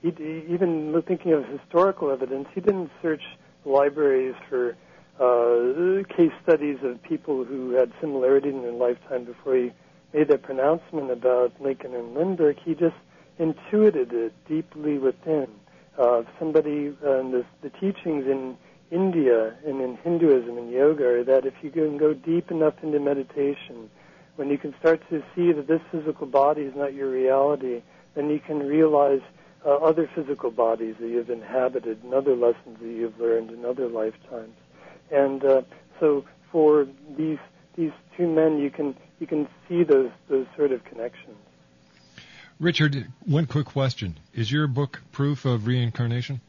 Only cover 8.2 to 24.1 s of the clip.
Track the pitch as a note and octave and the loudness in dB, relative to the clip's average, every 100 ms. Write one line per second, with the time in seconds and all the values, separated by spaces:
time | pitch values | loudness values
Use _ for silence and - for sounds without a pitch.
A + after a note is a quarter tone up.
8.2 | B2+ C#3 C#3+ C3+ A#2+ A#2+ B2 A#2+ - C3 | 4 4 2 -6 -8 -2 -2 -2 -6 -8
9.2 | A#2+ A#2 C#3+ C3 B2 - _ _ _ D3+ | -8 -12 0 0 0 -8 _ _ _ -2
10.2 | D3 C#3+ - C3 C#3 E3 - D#3+ C3+ B2 | 2 2 0 0 0 0 -4 -8 -6 -2
11.2 | B2+ B2+ B2 - C#3 C3 C3 B2 A#2 B2+ | 2 2 2 -2 -6 -6 -8 -10 -8 -4
12.2 | F3+ F3+ D#3 C#3+ - D3+ E3 - _ _ | -2 2 2 0 -6 0 -2 -2 _ _
13.2 | _ - D#3+ D3+ - G#3+ G#3+ D#3 A#2+ A#2+ | _ -4 -4 -4 -2 4 4 4 -2 -2
14.2 | A2+ - - D#3 D#3 D3+ D3+ C#3+ C3 B2 | -4 -8 -6 -6 -6 -8 -4 0 0 -2
15.2 | E3 D#3 B2+ G#2 _ _ _ - B2 A#2+ | -4 -4 -4 -12 _ _ _ 0 2 2
16.2 | A#2 - D#3+ D#3 D3+ D3 C#3+ C#3+ D3 C3 | -2 -8 0 2 2 -4 -6 -6 0 0
17.2 | C3 B2+ A#2+ _ C#3+ - G3 G3 F3+ D3 | 0 -4 -4 _ -16 -6 -6 -4 -6 -4
18.2 | C3 C3+ C3 B2 _ _ _ E3+ F#3+ E3+ | -2 -2 -4 -14 _ _ _ -2 0 2
19.2 | C3+ A#2 A2 A#2 D3+ C3+ B2+ A#2+ E3 E3+ | 4 4 2 -6 -8 -6 -6 -6 -2 2
20.2 | D#3+ C3 A#2 A#2+ A#2+ B2 C#3+ D#3 B2+ A#2+ | 4 4 2 -10 -6 2 2 4 2 2
21.2 | B2 C3 C3 - D3+ E3 D#3 D3 D3+ D3 | 4 2 2 -8 -8 -2 -2 2 0 0
22.2 | E3 E3+ F3 E3 D#3 D3+ D#3+ D3+ C#3+ C#3 | -2 -2 -2 0 0 0 -4 -2 0 -2
23.2 | C3 D3 C#3 C#3+ - A#2+ A2 _ - | -4 -4 -4 -4 -12 -18 -20 _ -20